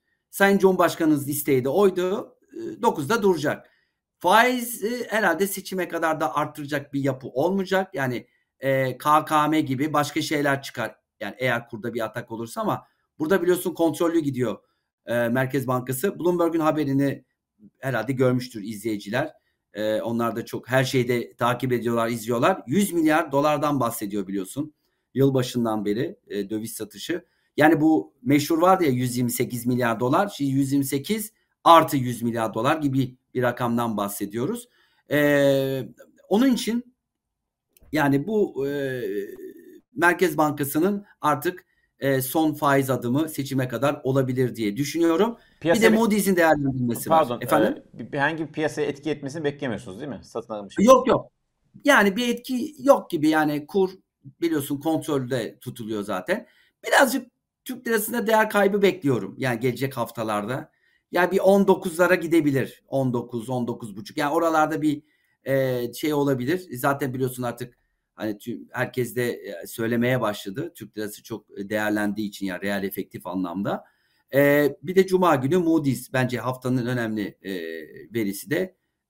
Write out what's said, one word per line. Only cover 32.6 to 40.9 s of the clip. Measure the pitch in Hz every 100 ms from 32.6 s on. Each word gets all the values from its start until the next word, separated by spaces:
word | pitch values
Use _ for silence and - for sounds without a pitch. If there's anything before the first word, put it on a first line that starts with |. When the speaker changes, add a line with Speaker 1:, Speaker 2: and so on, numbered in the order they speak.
| 131 156
Speaker 1:
gibi | 147 135 123 - _
bir | 131
rakamdan | 123 120 120 120 117 104
bahsediyoruz. | 101 - 101 110 151 240 - _ _ _ -
E, | 147 147 143 139 139 135 131 107 - - _ -
onun | 208 269
için | 240 208 240 - _ _ _ _ _ _ _ _ _ -
yani | 151 143 139 190
bu, | 214 190 127 139
e, | 143 135 127 104 101 101 - - - - - _ -
Merkez | 175 170 180 151
Bankası'nın | 151 143 135 156 190